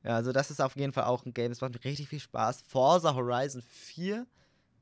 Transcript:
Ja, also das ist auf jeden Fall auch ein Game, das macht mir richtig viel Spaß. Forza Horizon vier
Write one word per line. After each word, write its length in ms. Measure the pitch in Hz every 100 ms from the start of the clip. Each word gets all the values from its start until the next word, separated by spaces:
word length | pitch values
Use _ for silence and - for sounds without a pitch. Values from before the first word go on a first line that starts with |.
Ja, 120 | - 117
also 160 | 120
das 180 | 127 143
ist 80 | 143
auf 140 | 135 139
jeden 160 | 139
Fall 140 | 131 120
auch 200 | 123 -
ein 80 |
Game, 180 | 120 120
das 100 | 120
macht 120 | 131
mir 100 | 120 127
richtig 240 | 143 147
viel 100 | 151
Spaß. 440 | - 117 110 127
Forza 520 | - 135 135 175 165 131
Horizon 460 | 123 123 139 131
vier 680 | 117 - - - 185 208 247 _ _ _ _ _